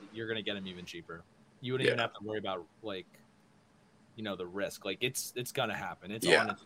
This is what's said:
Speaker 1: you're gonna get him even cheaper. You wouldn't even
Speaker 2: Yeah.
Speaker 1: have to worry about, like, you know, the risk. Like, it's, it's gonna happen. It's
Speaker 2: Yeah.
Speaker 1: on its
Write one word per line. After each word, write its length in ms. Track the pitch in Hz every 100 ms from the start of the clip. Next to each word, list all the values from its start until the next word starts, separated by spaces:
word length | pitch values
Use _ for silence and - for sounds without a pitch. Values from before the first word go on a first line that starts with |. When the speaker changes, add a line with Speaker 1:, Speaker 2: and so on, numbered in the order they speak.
| 98
Speaker 1:
you're 160 | 110 113
gonna 140 | 113
get 160 | 101 101
him 100 | 95
even 200 | 90 87
cheaper. 360 | 85 82 82 - - - -
You 120 | 123
wouldn't 140 | 127 -
even 120 | 120
Speaker 2:
Yeah. 60 |
Speaker 1:
have 100 | 113
to 100 | -
worry 140 | 104 107
about, 260 | 98 - - -
like, 240 | 110 95 90 - - - - - - - - - - -
you 60 |
know, 140 | 107 92
the 100 | 90
risk. 380 | 95 95 -
Like, 140 | 98 95
it's, 320 | 123 - - -
it's 160 | 120
gonna 240 | - 117 98
happen. 340 | 98 82 90
It's 160 | 110 -
Speaker 2:
Yeah. 140 | 80
Speaker 1:
on 100 | -
its 140 | -